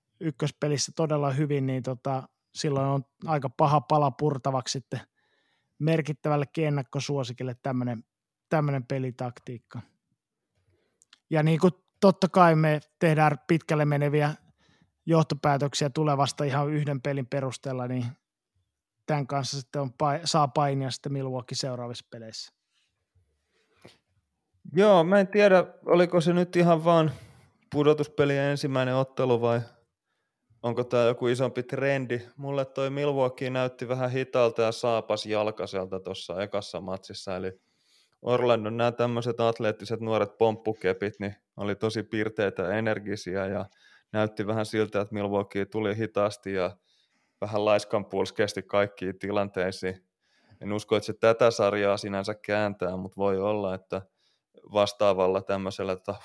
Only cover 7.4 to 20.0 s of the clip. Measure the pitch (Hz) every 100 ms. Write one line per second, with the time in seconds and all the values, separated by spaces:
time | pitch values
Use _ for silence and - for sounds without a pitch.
7.4 | 131 120 139 127 123 113 - _ _ _
8.4 | _ 160 147 139 120 139 131 120 123 -
9.4 | - 117 - 123 - _ _ _ _ _
10.4 | _ _ _ _ _ _ _ _ _ 156
11.4 | 151 160 185 - _ _ 151 - 180 190
12.4 | 170 160 156 151 - _ 170 151 151 147
13.4 | - 165 - 151 147 143 143 147 147 151
14.4 | _ _ _ _ _ _ - 160 156 147
15.4 | 151 139 143 - 147 156 151 139 135 -
16.4 | 143 135 147 151 147 139 143 139 123 143
17.4 | 135 - 139 127 123 127 120 - _ _
18.4 | _ _ _ _ _ _ - 147 135 139
19.4 | 131 143 - 147 135 -